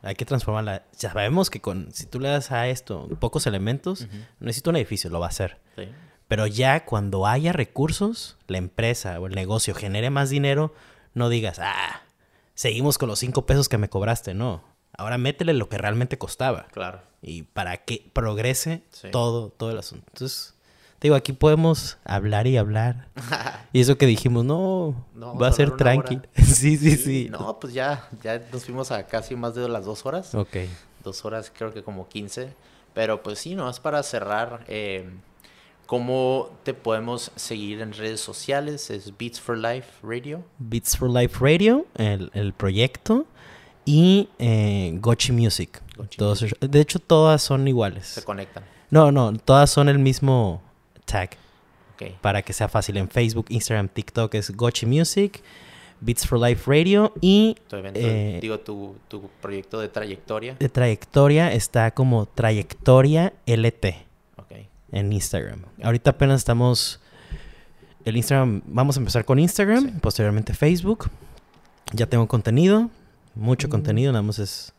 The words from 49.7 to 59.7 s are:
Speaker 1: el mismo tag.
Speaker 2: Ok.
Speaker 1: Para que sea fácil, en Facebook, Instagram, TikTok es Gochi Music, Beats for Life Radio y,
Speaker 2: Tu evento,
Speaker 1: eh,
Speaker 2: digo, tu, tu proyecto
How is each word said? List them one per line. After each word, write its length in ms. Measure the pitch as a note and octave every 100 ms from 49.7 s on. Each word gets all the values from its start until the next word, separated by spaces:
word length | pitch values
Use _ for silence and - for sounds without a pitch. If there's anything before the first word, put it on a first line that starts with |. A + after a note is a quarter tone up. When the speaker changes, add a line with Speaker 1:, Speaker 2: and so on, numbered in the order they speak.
| - C#3+
Speaker 1:
el 100 | C#3
mismo 600 | C3+ B2+ C#3 B2+ G#2 E2 - _ _ _ -
tag. 260 | G#2 F2+ - _ _ _ _ _ -
Speaker 2:
Ok. 200 | G2 F#2
Speaker 1:
Para 200 | G#2 G2+
que 100 | -
sea 160 | G2 G#2+
fácil, 260 | A2 G2 G2+
en 120 | F#2+
Facebook, 380 | - A#2+ A2+ A2
Instagram, 400 | A2 - A2 G2
TikTok 440 | - - - A2 A2
es 160 | G2+ G2+
Gochi 300 | A#2+ - A2+
Music, 560 | C#3 E3 - G3 - - - - - - _
Beats 260 | A2+ A#2+ -
for 140 | B2
Life 240 | A#2+ A#2 -
Radio 480 | C#3+ E3+ G3+ G#3+ -
y, 360 | F3 G3+ A3 A3 _
Speaker 2:
Tu 80 | G2+
evento, 240 | F#2+ G2
Speaker 1:
eh, 380 | A#2 A2 G#2 F2
Speaker 2:
digo, 180 | A2 G#2+
tu, 340 | - G#2 G2+ G2 _
tu 200 | G#2 F#2+ _
proyecto 380 | F#2+ G2 F#2+